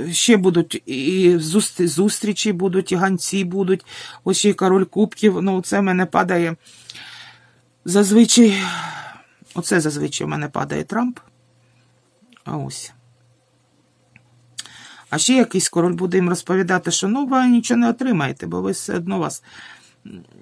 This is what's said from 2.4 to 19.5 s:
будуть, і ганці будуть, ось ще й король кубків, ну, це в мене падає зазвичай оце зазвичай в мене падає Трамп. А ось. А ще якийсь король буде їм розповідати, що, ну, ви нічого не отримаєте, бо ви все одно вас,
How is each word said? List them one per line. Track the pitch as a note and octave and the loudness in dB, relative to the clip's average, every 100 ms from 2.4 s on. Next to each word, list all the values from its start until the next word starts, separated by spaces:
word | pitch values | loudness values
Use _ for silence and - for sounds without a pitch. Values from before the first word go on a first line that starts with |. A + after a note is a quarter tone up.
| G#3+ | -2
будуть, | F3 F#3+ F#3 F#3 | -2 -2 -2 -2
і | F3+ | 0
ганці | F#3+ F#3 - G3 | 0 0 -2 -4
будуть, | F2+ F#2+ F#2+ F#3+ - - - - | -2 -2 -2 -2 -4 -18 -18 -8
ось | - F#3+ | -2 0
ще | G#3 | 2
й | |
король | F#3+ F#3+ F#3+ | 2 4 2
кубків, | F#3 F#3+ G#3+ - G#3+ F3+ | 2 0 0 2 2 2
ну, | F#3+ F#3 | 0 -2
це | F3 G3+ | -2 0
в | |
мене | G3 F3+ F3+ | 0 0 0
падає | F3+ F#3 F3 E3+ E3 - - - - - - - - _ _ _ _ | 0 2 0 -2 -4 -14 -20 -20 -20 -20 -20 -20 -20 _ _ _ _
зазвичай | F3 G3+ G3 G#3+ A3+ - A3+ G3 F#3 F3 E3 - - - _ _ - | -2 2 4 6 6 8 6 6 -2 -6 -10 -12 -16 -20 _ _ -16
оце | - - F3+ | -8 -2 0
зазвичай | D3+ D3 D3 - D3+ | 0 -2 -6 -6 -6
в | |
мене | D3+ D3 | -6 -6
падає | - C#3+ D3 | -6 -6 -6
Трамп. | D3 A3+ B3 A#3+ _ _ _ _ _ _ _ _ _ _ _ _ | -4 -2 -2 -4 _ _ _ _ _ _ _ _ _ _ _ _
А | - D3+ | -10 -8
ось. | C3+ - - - _ _ _ _ _ _ _ _ _ _ _ _ _ _ _ - - - - - - | -8 -12 -14 -18 _ _ _ _ _ _ _ _ _ _ _ _ _ _ _ -20 -20 -20 -20 -20 -8
А | D3 | -2
ще | - | 2
якийсь | B3+ B3 F#3+ - | 2 2 0 -2
король | E3+ F3 | 0 0
буде | F3 F3+ F3+ | 0 -2 0
їм | F3+ | 0
розповідати, | F3 - F#3 F3+ F#3 F3+ | -2 -2 -2 0 -2 -2
що, | - G3 | -4 -2
ну, | B3 C#4 | -2 0
ви | C4 B3+ | 0 2
нічого | A#3+ A#3 A#3+ | 2 2 0
не | A#3+ | 2
отримаєте, | A#3+ C4 F#3 C3+ C#3 E3 | 0 0 0 -2 -6 -8
бо | F3+ | -4
ви | F#3+ | -4
все | F#3+ - | -4 -6
одно | F3+ E3+ F#3+ | -6 -4 -4
вас, | D3+ - _ | -4 -6 _